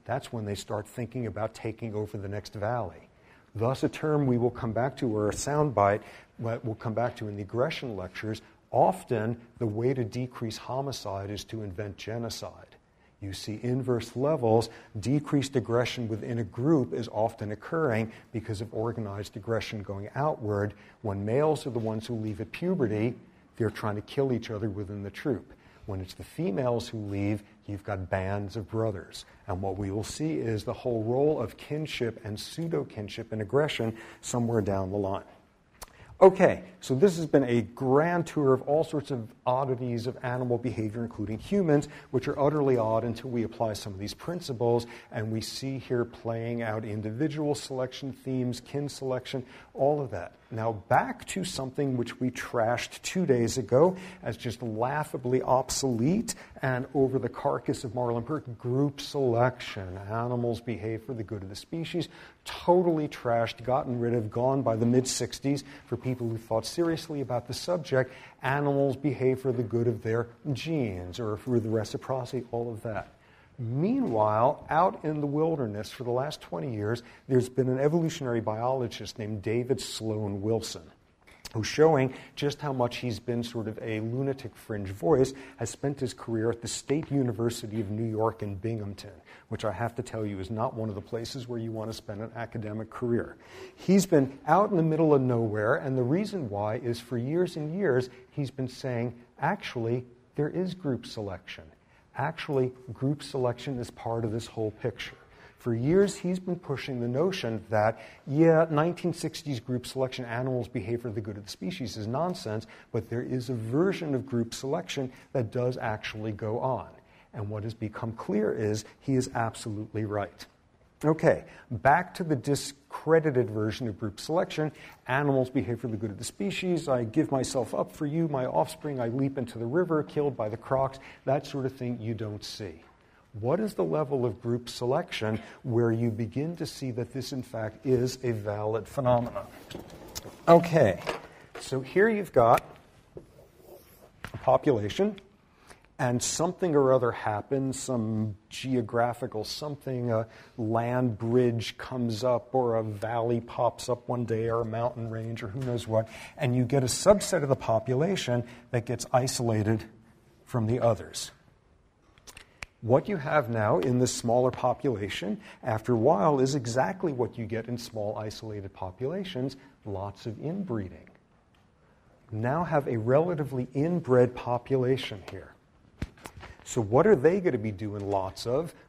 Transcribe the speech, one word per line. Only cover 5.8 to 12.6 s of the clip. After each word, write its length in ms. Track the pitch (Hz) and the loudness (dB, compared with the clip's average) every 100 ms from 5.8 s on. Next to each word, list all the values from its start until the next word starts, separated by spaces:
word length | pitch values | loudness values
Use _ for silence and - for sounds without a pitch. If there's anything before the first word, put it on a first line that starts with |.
| 101 107 - - - - | 4 4 -2 -20 -20 -8
that 260 | 117 113 | -4 -4
we'll 100 | 113 110 | -4 -6
come 180 | 117 | -4
back 220 | 110 120 - | 0 -2 -2
to 120 | 107 | -8
in 80 | 101 | -8
the 60 | |
aggression 540 | 101 117 147 160 131 98 | -4 0 0 -2 -8 -8
lectures, 440 | 90 - 107 107 - _ _ | -10 -8 -6 -8 -10 _ _
often 680 | 117 165 185 - 117 110 120 - - | 4 4 2 -2 0 0 -4 -8 -6
the 80 | 117 | -4
way 260 | 104 120 | 0 0
to 100 | 131 | 0
decrease 540 | 113 120 127 - 113 - | -2 -4 -6 -6 -8 -8
homicide 720 | - 127 139 120 104 98 98 | -8 -6 -4 -6 -6 -6 -6
is 160 | 101 | -8
to 180 | - 113 | -8 -8
invent 360 | 104 87 104 95 | -8 -8 -8 -10
genocide. 760 | - 117 117 - 95 82 | -8 -6 -6 -8 -12 -14